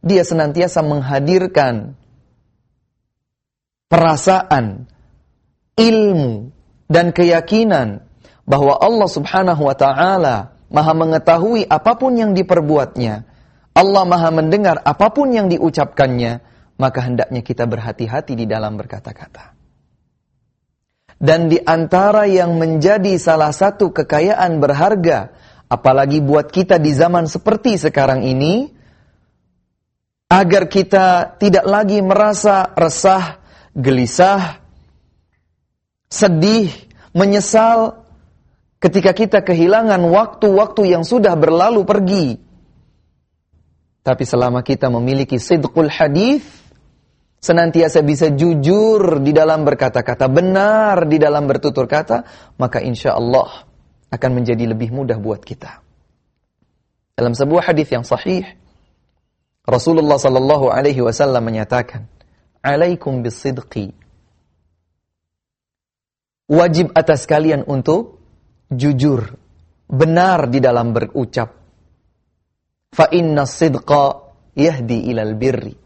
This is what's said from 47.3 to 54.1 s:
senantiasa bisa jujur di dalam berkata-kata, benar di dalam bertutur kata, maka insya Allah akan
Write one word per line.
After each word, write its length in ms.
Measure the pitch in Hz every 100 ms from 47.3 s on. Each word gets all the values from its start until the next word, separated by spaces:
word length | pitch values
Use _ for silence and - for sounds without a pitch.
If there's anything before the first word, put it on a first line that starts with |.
| _
senantiasa 560 | - 170 170 320 160 160
bisa 320 | 147 147 160
jujur 880 | 143 170 160 139 196 220 214 190 156
di 160 | 139 147
dalam 320 | 156 160 147
berkata-kata, 640 | 135 131 123 117 120 131
benar 720 | 139 185 190 202 220 214 185
di 160 | 165 156
dalam 240 | 151 147
bertutur 400 | 143 135 147 139
kata, 400 | 123 151 156 247 - - - _
maka 240 | 127 127
insya 400 | - 117 135 -
Allah 480 | 120 127 - - - _ _ _
akan 220 | _